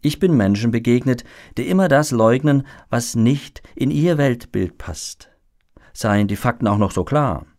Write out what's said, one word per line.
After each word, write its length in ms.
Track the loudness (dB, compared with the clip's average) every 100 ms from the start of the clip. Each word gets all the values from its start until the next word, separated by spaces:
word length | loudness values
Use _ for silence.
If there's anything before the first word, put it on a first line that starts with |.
Ich 180 | -4 0
bin 180 | 0 2
Menschen 320 | 2 0 0
begegnet, 540 | -2 0 0 0 -4 -6 -20 -14 -10
die 100 | -2
immer 200 | 0 4
das 240 | 2 2
leugnen, 560 | 2 4 4 2 0 -2 -18 _
was 240 | -6 -4 0
nicht 480 | 2 2 -6 -20 -20
in 160 | -6 -2
ihr 300 | 0 0 2
Weltbild 580 | 0 -2 -6 -6 -6 _
passt. 540 | -14 -12 -14 -16 -20 _ _ _ _ _ _
Seien 340 | -6 0 2 0
die 80 | 0
Fakten 320 | -2 -2 -2
auch 100 | 0
noch 140 | 0
so 120 | -2
klar. 440 | -2 -2 -2 -4 -10